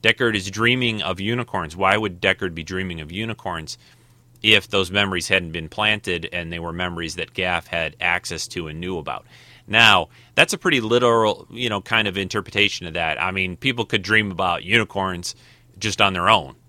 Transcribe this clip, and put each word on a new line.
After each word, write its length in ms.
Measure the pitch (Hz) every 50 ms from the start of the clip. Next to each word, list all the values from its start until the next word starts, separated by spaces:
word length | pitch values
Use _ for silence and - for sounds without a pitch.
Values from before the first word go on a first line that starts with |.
| -
Deckard 320 | - - - 135 117 110
is 140 | 101 92 98
dreaming 500 | 92 107 113 120 123 127 127 117 113 107
of 180 | 82 95 95 90
unicorns. 560 | 95 104 117 123 117 - - 95 85 76 78
Why 200 | 87 95 92 98
would 240 | 104 110 104 87 87
Deckard 340 | 92 95 95 - 98 92 82
be 100 | 82 82
dreaming 380 | 78 92 92 95 92 85 82
of 100 | 78 76
unicorns 640 | 85 98 113 113 110 - - 98 85 82 80 78 - _ _ _ _ _ _ _ _ _ _ _ _ -
if 260 | - 110 110 104 - -
those 240 | - 98 95 85
memories 360 | 92 101 101 98 95 87 82 -
hadn't 240 | 98 95 90 82
been 180 | 80 85 80 78
planted 580 | - - 107 107 107 104 - 101 90 85 80 - -
and 180 | 87 85 82
they 80 | 85 85
were 140 | 85 85 82
memories 420 | 85 90 90 87 82 85 80 76
that 180 | 85 82 - _
Gaff 340 | - 92 90 90 85 - -
had 280 | - 85 80 78 - _
access 460 | - 87 87 90 - - - 80 - -
to 180 | - 90 82 78
and 120 | 76 80
knew 180 | 87 90 92 85
about? 280 | 76 71 65 50 - - - - - - - - _ -
Now, 420 | 98 113 117 110 101 92 - - _ - - _ _
that's 200 | - 156 - -
a 40 | 180
pretty 240 | - 185 156 131
literal, 640 | 110 110 117 123 123 120 117 113 113 107 101 - - _
you 180 | - 117 123 117
know, 120 | 107 101
kind 260 | 98 - 113 113 107 101
of 100 | 90 98
interpretation 680 | 98 92 - 107 95 - - 104 104 101 - - 92 85
of 80 | 80
that. 260 | 87 85 80 76 64
I 80 | 76 92
mean, 280 | 92 95 92 92 90 -
people 280 | - 127 127 120 110
could 160 | - - 110
dream 300 | 90 95 107 110 107 101
about 320 | 92 85 95 90 87 78 -
unicorns 720 | 87 107 117 110 - - 101 95 95 90 87 90 - - - - - - _ _ _ _ 95
just 240 | 101 110 98 -
on 120 | 107 98 95
their 160 | 87 87 98
own 260 | 113 101 76 67 62 _ _